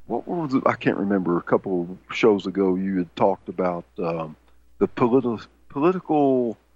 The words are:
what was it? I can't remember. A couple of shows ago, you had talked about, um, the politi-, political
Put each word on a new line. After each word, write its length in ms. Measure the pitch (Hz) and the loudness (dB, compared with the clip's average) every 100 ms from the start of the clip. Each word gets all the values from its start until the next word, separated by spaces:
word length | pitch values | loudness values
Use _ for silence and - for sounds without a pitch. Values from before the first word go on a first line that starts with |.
| - | -8
what 220 | 117 - | -6 -4
was 260 | 180 151 | -4 -2
it? 100 | 131 - | 0 0
I 100 | 117 | 0
can't 220 | 139 - | -2 0
remember. 400 | 98 101 85 85 | 0 0 0 -2
A 40 | |
couple 400 | - 110 101 90 | 2 0 0 -4
of 340 | 87 92 - - | -4 -10 -12 2
shows 300 | 117 101 92 | 4 4 0
ago, 300 | 92 95 92 | 0 0 0
you 240 | 95 92 | -2 -2
had 160 | 85 - | -4 0
talked 340 | 110 92 - | 0 0 -6
about, 360 | 90 90 87 - - | -4 -2 -2 -8 -8
um, 400 | 87 85 80 78 _ - - - | -4 -4 -8 -12 _ -20 -14 -2
the 100 | 98 | -2
politi-, 600 | - 123 131 120 107 - _ - | 0 2 2 2 -4 -8 _ -12
political 880 | 139 160 185 - 151 139 127 120 104 _ | -2 0 0 0 2 4 2 0 -4 _